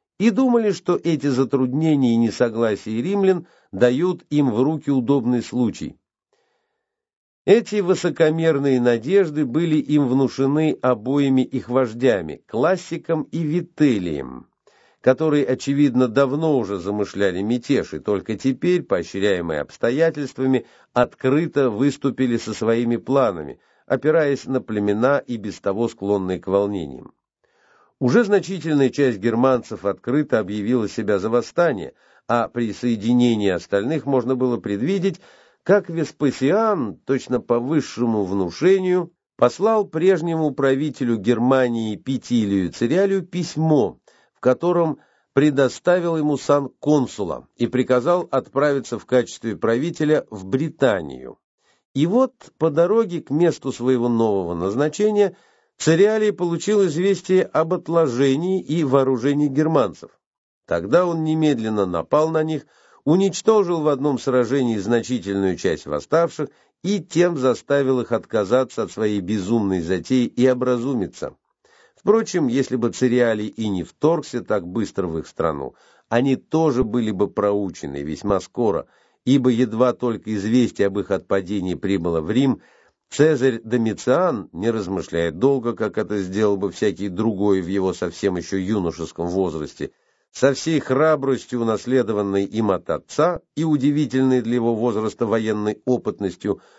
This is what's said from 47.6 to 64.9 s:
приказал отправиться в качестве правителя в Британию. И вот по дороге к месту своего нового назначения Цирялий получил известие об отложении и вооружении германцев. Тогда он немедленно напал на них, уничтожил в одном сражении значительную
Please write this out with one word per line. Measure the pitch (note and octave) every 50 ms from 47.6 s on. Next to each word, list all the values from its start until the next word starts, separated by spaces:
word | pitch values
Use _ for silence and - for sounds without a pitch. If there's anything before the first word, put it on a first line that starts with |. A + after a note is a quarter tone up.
| A#2+
приказал | A2+ - B2 B2+ - C3 B2 A#2+ D#3 F3 F3+ E3+ -
отправиться | - C3+ - - - C3+ C#3+ D3+ C#3 C#3 A#2 - B2 G#2
в | -
качестве | - B2+ B2+ A#2 A#2 - - - A#2 G#2+
правителя | D#2+ - A2 A2+ A#2+ D3 E3+ D3+ - D#3+ D3 D#3 D3 - -
в | A2 G2+ F#2
Британию. | F#2+ F#2+ C3 D#3 D#3+ - - C#3 B2+ G#2 F#2 D#2+ C#2+ C2 B1+ B1+ B1+ - - _ _ _ _ _ _ _ _ _ _ -
И | C3+ D3
вот | E3+ G3 B3 C4 B3+ - - - - _
по | - D#3 E3
дороге | C#3+ D3+ E3+ F3+ G#3 A3+ A3+ F#3 F3 E3
к | D3 -
месту | C3+ D#3 F3 E3+ D#3 - - C3+
своего | A#2+ - A#2+ B2+ C3 B2 A#2 A#2+
нового | A#2+ A2+ A2+ A2 G#2 G2 F#2 E2+ F2
назначения | E2+ F2 F#2+ G#2 B2 D3 D#3 D#3 - G3+ G#3+ G#3+ G#3 G#3 F#3 - - _ _ _ _ _ _ _
Цирялий | - - D#3 E3 D#3+ G3 G#3+ A3 A3 G#3+ G#3 G3
получил | F3+ F3+ F3 E3+ E3 - - G#3+ G#3 G3
известие | F3+ C#3+ D#3 F3+ G3 G3 F3+ - - F#3 F#3 F#3+
об | F#3 - D3 D#3+ E3 F3+
отложении | F3 F3 - E3 E3+ E3 C#3+ A#2 A#2+ C#3 C#3 C3+ C#3+ E3 F#3 F#3+ F#3+ -
и | C3 D3+ E3+ D#3+
вооружении | C3+ B2+ C#3 C3+ C3 C3+ A#2 A2 C#3 C#3+ C#3+ D3 D3
германцев. | C3+ C3+ D#3 D#3+ D#3+ D3 A#2+ F#2+ D#2 - - - _ _ _ _ _ _ _ _ _ _ _
Тогда | - E2+ E2+ E2+ G2 B2+ E3+ F3+
он | F3+ E3+ E3 D#3+
немедленно | D#3 D#3 D#3+ D#3 D3+ D3 A#2 A2 A2 A2 G#2 G2
напал | F#2 F2 E2+ E2 - - D3 D#3 D#3+
на | D#3+ D#3+ D#3
них, | D#3+ D#3+ D3+ - _ _ _ _ _ _ _ -
уничтожил | C#3+ D#3 F#3 G3 G3 - - - - A3 G#3+ G3 E3+ F3 E3
в | D3+ D3+
одном | D3 B2+ C3+ D3 C#3 A#2
сражении | - - B2 B2+ B2 A2 B2+ C#3+ C3 A#2+ A2+
значительную | G#2+ F#2 G2+